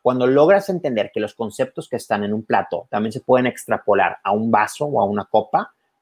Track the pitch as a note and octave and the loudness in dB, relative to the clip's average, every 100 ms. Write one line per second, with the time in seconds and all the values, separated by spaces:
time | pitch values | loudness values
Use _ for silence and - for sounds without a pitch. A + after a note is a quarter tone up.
0 | B2+ B2+ B2+ C#3 D#3 G3 G3 F3 D#3 A2 | -2 2 4 4 6 4 2 -4 -2 -2
1 | G2+ G#2+ G#2+ - G#2+ - C3 - - A#2 | -4 -4 -6 -6 -8 -4 -6 -6 -10 -8
2 | - G#2 G#2 G#2+ A2 G#2 - F2 - G#2 | -4 -2 -2 -4 -2 -2 -2 -6 -6 -4
3 | A2 B2 - B2+ B2 - - G#2 - G2 | -4 -4 2 2 2 -4 -6 -4 0 2
4 | F2 - G2 G#2 A2+ A2 G#2+ - D3 B2 | 2 -2 -2 -2 0 0 0 -4 -4 0
5 | G2+ G#2 - A2 - F#3 A3 _ _ _ | 0 -2 -2 -2 0 -2 -4 _ _ _